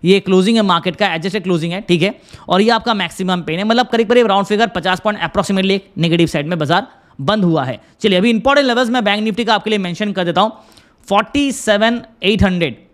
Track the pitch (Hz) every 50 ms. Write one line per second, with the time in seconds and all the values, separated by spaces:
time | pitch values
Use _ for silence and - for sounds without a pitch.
0 | - 170 190 196 190 - 190 185 185 208 233 226 214 196 175 165 - 185 180 -
1 | 208 190 165 165 156 190 175 214 165 185 180 160 156 170 170 190 - - 175 165
2 | 170 202 - - - - - - - - 180 185 214 220 233 226 226 240 226 202
3 | 180 165 - - 190 185 185 180 160 151 160 175 202 214 233 240 247 240 - 226
4 | 226 190 240 247 233 208 190 202 196 - 208 208 233 214 - 180 156 185 185 185
5 | - 220 208 196 170 160 - 202 - - 196 190 190 190 196 196 190 - _ -
6 | 160 170 160 170 170 160 - 156 143 156 180 165 151 135 170 190 226 - - _
7 | _ _ _ - 139 143 208 220 190 175 160 156 131 131 120 - _ _ _ _
8 | - 208 185 180 190 240 233 220 226 269 277 285 277 254 233 233 254 220 247 247
9 | 214 202 202 214 214 220 196 233 240 214 220 202 - 214 214 208 190 175 170 -
10 | 214 208 196 190 180 170 160 180 202 220 - - - - - - _ _ _ _
11 | _ - 196 202 226 - - 285 285 277 247 - - 214 208 202 220 226 240 240
12 | - - _ _ - 190 220 190 196 190 180 175 170 139 110 - - _